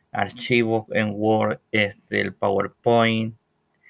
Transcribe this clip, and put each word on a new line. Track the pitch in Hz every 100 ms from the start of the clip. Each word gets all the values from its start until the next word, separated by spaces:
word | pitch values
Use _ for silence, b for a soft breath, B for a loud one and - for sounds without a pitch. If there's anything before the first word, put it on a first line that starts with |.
| b
archivos | - 101 - - 123 113 113 110
en | 127 107
Word, | 101 110 110 107 107 _
Excel, | 107 101 - - 104 98
PowerPoint. | - 104 98 98 _ - 117 113 113 110 110 _ _ _ _ B